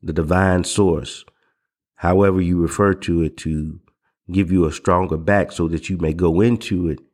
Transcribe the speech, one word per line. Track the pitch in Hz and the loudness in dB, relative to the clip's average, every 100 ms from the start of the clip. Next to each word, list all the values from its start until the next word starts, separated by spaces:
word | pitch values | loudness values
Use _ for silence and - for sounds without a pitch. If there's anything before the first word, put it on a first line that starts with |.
the | - | -4
divine | 80 78 90 95 92 | -4 0 2 2 2
source, | 85 - 98 80 67 - - _ _ _ _ _ _ _ | 0 0 2 2 -4 -16 -20 _ _ _ _ _ _ _
however | 85 92 98 92 | 0 4 4 2
you | 87 87 | 0 0
refer | 85 - 101 | 0 2 0
to | 95 - 85 | 0 -2 0
it, | 78 - | 0 -4
to | 82 78 76 78 _ _ _ _ - | -6 -4 -6 -10 _ _ _ _ -6
give | 92 90 | -2 2
you | 92 80 | 2 0
a | |
stronger | 76 - 90 90 80 | -2 0 0 0 -4
back | 80 101 - | 0 0 0
so | - 85 | -2 -4
that | 82 - | -4 -6
you | 92 | -4
may | 82 | -2
go | 80 87 82 | 0 2 4
into | 113 117 - 92 85 | 2 0 -2 -4 -2
it | 73 _ | -6 _